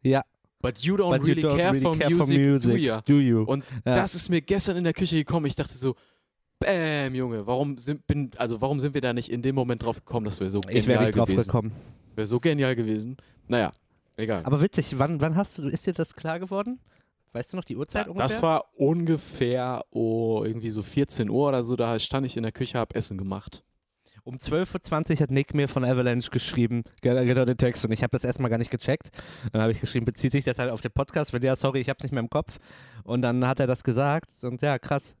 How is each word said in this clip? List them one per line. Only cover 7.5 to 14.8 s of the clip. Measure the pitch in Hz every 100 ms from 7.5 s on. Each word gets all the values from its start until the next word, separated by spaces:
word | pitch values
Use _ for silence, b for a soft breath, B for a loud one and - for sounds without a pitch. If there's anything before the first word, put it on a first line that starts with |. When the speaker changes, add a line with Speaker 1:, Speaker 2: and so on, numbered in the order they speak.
| 127 143 131
Speaker 2:
sind, | 123 147 -
bin, | 147 131 -
also | 117 113
warum | 131 143
sind | 143
wir | 139
da | 127
nicht | 120 -
in | 120
dem | 131 135
Moment | 123 120
drauf | 117 113
gekommen? | - 120 107
Das | 98
wäre | 95
so | 101 -
Speaker 1:
Ich | 117
wär | 110 117
Speaker 2:
genial |
Speaker 1:
nicht | 110 101
drauf | 110
Speaker 2:
gewesen.“ | 95 117
Speaker 1:
gekommen. | 120 110 - B B _
Speaker 2:
Das | -
wäre | 107
so | 120
genial | 165 147 131 120
gewesen. | 110 110 113 135 b b -
Naja, | 120 95 - _ _ _ -
egal. | 110 101
Speaker 1:
Aber | 82 143
witzig, | 185 -